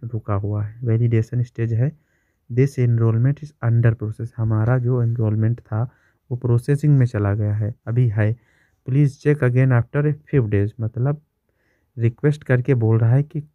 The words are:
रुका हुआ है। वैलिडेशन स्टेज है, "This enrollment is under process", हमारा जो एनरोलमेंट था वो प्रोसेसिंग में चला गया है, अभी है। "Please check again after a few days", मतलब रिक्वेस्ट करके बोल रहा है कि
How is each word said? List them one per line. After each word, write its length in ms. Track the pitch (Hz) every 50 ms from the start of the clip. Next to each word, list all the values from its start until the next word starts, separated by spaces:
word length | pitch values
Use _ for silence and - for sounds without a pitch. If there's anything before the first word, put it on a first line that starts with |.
| -
रुका 280 | 110 113 107 - - 104
हुआ 280 | 98 104 101 104 104 104
है। 160 | 104 110 117 127
वैलिडेशन 600 | 117 110 113 120 117 117 110 113 - 120 123 120
स्टेज 300 | - _ - 117 117 113
है, 180 | 110 127 151 151 _ _ _ _ _ _ _ _ _ _ -
"This 280 | 120 123 139 139 - 131
enrollment 600 | 123 120 117 113 113 113 113 113 120 135 147 -
is 140 | 151 147 - _ 120
under 280 | 117 117 117 117 117 110
process", 360 | - 107 107 110 - 113 117 -
हमारा 400 | - 110 110 110 107 110 117 127 127
जो 220 | 120 120 127 123 117
एनरोलमेंट 560 | 117 117 117 110 107 107 110 110 113 117 117
था 220 | - _ 110 107 123 - - _ _ _ _ _ _ _
वो 80 | 127
प्रोसेसिंग 600 | 120 - 120 120 117 - - 143 143 151 147 143 135
में 60 | 123
चला 280 | 123 - 104 101 101 101
गया 180 | 107 104 104 104
है, 180 | 107 107 113 127 - _
अभी 200 | 113 117 127 127 117
है। 240 | 101 113 104 107 117 - _ _ _ _ _ _ _ _ _
"Please 300 | 131 127 143 147 131 - -
check 220 | - 147 147 147 131
again 360 | 123 123 127 131 131 127 117
after 240 | 113 - - 147 147
a 100 | 151 147 151 _
few 240 | - - 139 117 104
days", 220 | 104 98 101 104 - -
मतलब 400 | 113 110 - 113 123 139 147 147 _ _ _ _ _ _ _ _ _ _ _ _ _ _ _
रिक्वेस्ट 460 | 117 113 113 117 - - 151 147 151 -
करके 300 | - 127 123 120 - 135
बोल 220 | 120 110 110 113 113
रहा 120 | 113 113
है 120 | 123 139 143
कि 180 | 147 - 151 - -